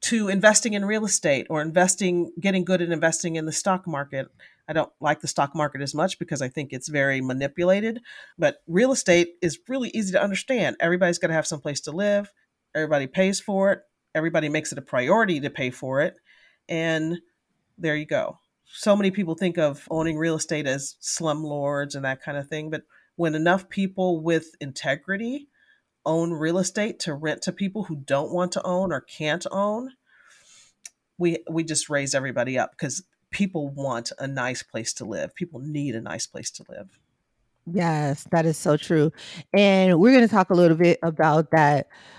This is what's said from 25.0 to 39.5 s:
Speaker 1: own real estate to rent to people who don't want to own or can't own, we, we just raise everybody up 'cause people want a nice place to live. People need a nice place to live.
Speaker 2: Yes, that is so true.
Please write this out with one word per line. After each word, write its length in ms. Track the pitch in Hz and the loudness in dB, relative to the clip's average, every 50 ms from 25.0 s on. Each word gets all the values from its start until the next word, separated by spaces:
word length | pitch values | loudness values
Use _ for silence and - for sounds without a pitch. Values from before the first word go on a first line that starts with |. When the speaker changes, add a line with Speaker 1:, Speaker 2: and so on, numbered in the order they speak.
| - - 196 196 233 240 262 285 285 _ _ _ _ _ _ _ _ _ _ _ - | -4 -6 -6 -4 -4 -6 -8 -10 -12 _ _ _ _ _ _ _ _ _ _ _ -4
Speaker 1:
own 260 | 151 160 165 170 170 | -2 0 0 0 -2
real 260 | 170 147 156 160 170 190 | -2 -2 -2 0 0 0
estate 400 | 185 - - 214 208 226 - - | 0 -2 -2 -4 -4 -4 -6 -8
to 140 | - 170 143 | -8 -8 -6
rent 280 | 139 156 156 147 - | -4 -4 -4 -4 -4
to 100 | - 196 | -6 -8
people 320 | 185 - 202 190 190 220 190 | -4 -4 -4 -4 -4 -6 -8
who 120 | - 160 | -8 -8
don't 360 | 143 135 - 135 139 151 - | -8 -4 -2 -2 -2 -2 -2
want 200 | 175 175 180 180 | -2 -2 -2 -2
to 100 | - 196 - | -4 -4 -4
own 280 | 180 180 180 196 185 | -2 -2 -2 -2 -2
or 80 | 156 131 | -4 -6
can't 460 | - - - - 156 151 147 160 - - | -8 -12 -12 -6 -4 -4 -4 -4 -4 -6
own, 400 | - 196 202 208 214 226 254 262 262 _ _ _ _ _ _ _ _ _ _ _ - - _ _ _ _ - - _ _ _ _ _ - | -4 -2 -2 -2 -2 -4 -8 -10 -16 _ _ _ _ _ _ _ _ _ _ _ -20 -20 _ _ _ _ -20 -20 _ _ _ _ _ -2
we, 200 | 175 175 165 160 - - | 0 0 0 -2 -6 -6
we 140 | 165 165 165 | -4 -4 -4
just 240 | 160 151 - - - | -2 -4 -4 -4 -2
raise 260 | 147 143 135 131 139 | -2 -2 -2 0 -2
everybody 440 | 135 135 135 117 123 120 131 131 127 | -2 -2 -2 -2 -2 -2 0 0 -2
up 180 | 110 - _ | -2 -4 _
'cause 260 | - - 135 123 - - _ _ _ _ - | -8 -6 -6 -6 -8 -12 _ _ _ _ -10
people 380 | - - 202 190 - 160 143 139 | -4 -2 -2 -2 -2 -6 -6 -6
want 440 | 139 139 135 135 120 117 120 - - - | -8 -6 -4 -4 -4 -4 -6 -8 -10 -8
a 80 | 135 | -8
nice 360 | 135 139 135 123 127 123 - | -6 -4 -4 -4 -4 -4 -6
place 300 | - _ - 113 110 - - | -10 _ -8 -8 -6 -6 -8
to 100 | - 120 | -8 -8
live. 300 | 98 104 82 76 - - | -8 -6 -6 -6 -8 -6
People 260 | - 175 170 - 120 | -8 -10 -10 -10 -12
need 340 | 135 156 151 143 143 139 110 | -10 -8 -6 -4 -4 -4 -4
a 60 | 113 | -6
nice 260 | - - 80 - - | -8 -8 -8 -8 -10
place 240 | - - - - - | -10 -10 -12 -12 -12
to 120 | - - - - | -12 -14 -18 -18
live. 300 | - - 202 190 _ _ _ _ _ _ _ _ _ _ _ _ _ _ - | -18 -18 -18 -20 _ _ _ _ _ _ _ _ _ _ _ _ _ _ -12
Speaker 2:
Yes, 600 | 175 170 196 170 170 156 151 151 143 139 - - - | -6 -4 -2 0 0 0 0 0 -2 -4 -4 -4 0
that 140 | - 165 160 | 0 2 2
is 140 | 165 156 - | 2 0 0
so 180 | - - 147 | 2 2 2
true. 340 | 151 - - 170 160 147 160 - - - - - 175 - - | 2 2 0 2 2 2 2 0 -4 -16 -18 -16 -18 -8 0